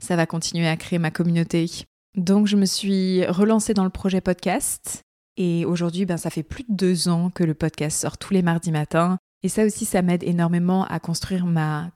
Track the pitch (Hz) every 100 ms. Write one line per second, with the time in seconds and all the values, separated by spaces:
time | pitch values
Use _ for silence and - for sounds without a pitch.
0 | - 170 165 165 - 170 165 160 - 175
1 | 160 - 170 170 165 170 165 - - _
2 | _ - 175 196 208 202 190 - 196 190
3 | 185 185 180 175 214 220 214 202 185 -
4 | 196 185 185 180 190 214 - - - -
5 | _ _ _ - 180 170 165 170 170 175
6 | 196 165 165 170 151 - 247 190 185 180
7 | 175 170 180 - 170 151 160 - 151 -
8 | - - - 190 175 165 165 156 151 165
9 | 175 185 _ _ 185 214 214 208 220 196
10 | 180 175 - 175 170 175 175 185 - 165
11 | - 165 - 185 175 165 156 151 170